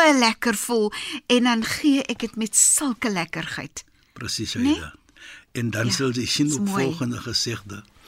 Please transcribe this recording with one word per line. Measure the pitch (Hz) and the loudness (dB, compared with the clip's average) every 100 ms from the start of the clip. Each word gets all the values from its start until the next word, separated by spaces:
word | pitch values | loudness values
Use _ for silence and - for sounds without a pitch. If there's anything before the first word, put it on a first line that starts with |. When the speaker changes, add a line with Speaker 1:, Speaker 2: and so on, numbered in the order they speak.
| 320 277 | 6 6
Speaker 1:
lekker | 233 220 247 | 4 2 -2
voel | 214 - 233 214 - - 311 - | -2 0 0 0 -2 -10 -8 0
en | 247 | 2
dan | 247 233 | 4 2
gee | 226 - 311 277 | -2 0 4 4
ek | - 233 | 2 -4
dit | 226 - | -6 -6
met | 220 - | -2 2
sulke | - - 294 226 247 | 4 4 0 -2 -2
lekkerheid. | 190 165 170 156 - 139 - - _ _ | -2 -4 -6 -8 -8 -12 -14 -20 _ _
Speaker 2:
Presies, | - 113 - 110 | -12 -8 -6 -4
Speaker 1:
Nee? | - 262 | 0 2
Speaker 2:
Saida. | 330 78 - _ _ - - _ | 0 -4 -16 _ _ -20 -20 _
En | - 117 | -4 -2
dan | 107 120 | -2 0
Speaker 1:
Ja, | |
Speaker 2:
sal | - 135 | 0 0
jy | 123 120 | 0 -2
sien | - 147 | 0 0
Speaker 1:
dis | 151 | 0
Speaker 2:
op | 202 | 0
Speaker 1:
mooi. | 196 | 0
Speaker 2:
volgende | 135 165 123 113 | -2 -2 -4 -4
gesegde. | 123 110 - 113 - 101 - _ | -4 -4 -2 -6 -10 -18 -18 _